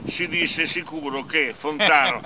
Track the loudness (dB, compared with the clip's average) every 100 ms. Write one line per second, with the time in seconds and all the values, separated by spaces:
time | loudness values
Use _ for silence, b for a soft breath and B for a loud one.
0 | -6 -4 -2 0 0 0 -2 -2 -6 -8
1 | -6 -6 -2 0 0 -2 -6 2 6 6
2 | 4 0